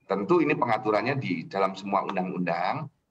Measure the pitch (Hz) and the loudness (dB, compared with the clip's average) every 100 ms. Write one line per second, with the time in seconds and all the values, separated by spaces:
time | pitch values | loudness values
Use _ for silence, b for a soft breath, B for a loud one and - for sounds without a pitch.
0 | - 98 208 175 147 156 120 107 107 104 | -4 -4 4 4 4 2 0 0 2 2
1 | 117 139 98 82 80 95 95 95 101 98 | 2 -2 -2 -4 -2 0 0 -2 -2 -2
2 | - 98 92 90 87 85 92 135 143 _ | 0 -2 -2 -2 -2 0 -2 -4 -6 _
3 | _ | _